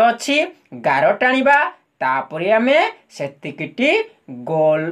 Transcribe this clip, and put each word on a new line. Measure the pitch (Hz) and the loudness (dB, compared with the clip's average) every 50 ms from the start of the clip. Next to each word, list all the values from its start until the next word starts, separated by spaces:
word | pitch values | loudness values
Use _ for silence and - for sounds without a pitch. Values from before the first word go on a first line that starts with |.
| 226 233 | 4 4
ଅଛି | 226 233 - - 277 302 339 370 - _ _ _ - | 2 0 -2 -2 0 0 0 -2 -6 _ _ _ -16
ଗାର | - - 151 139 139 147 175 208 | -6 -2 -2 0 2 2 2 2
ଟାଣିବା, | 202 247 254 262 262 254 277 285 285 311 359 - - _ _ _ _ | 2 0 0 0 2 2 4 4 4 2 0 -6 -10 _ _ _ _
ତାପରେ | 139 131 131 135 131 - 151 160 175 196 | -4 -2 -2 -2 -4 -6 -8 -6 0 0
ଆମେ | 220 220 233 262 277 320 392 440 - - _ _ | 2 2 2 2 2 2 2 0 -4 -10 _ _
ସେତିକିଟି | - - 147 139 - _ - 147 139 - 156 135 - - 247 302 359 440 440 - - _ _ - - 123 123 | -12 -10 -10 -10 -10 _ -14 -14 -10 -10 -12 -10 -6 -2 0 0 0 0 -2 -6 -12 _ _ -18 -16 -14 -8
ଗୋଲ | 160 160 156 156 156 156 156 156 170 | -4 -2 0 2 2 2 0 -2 -4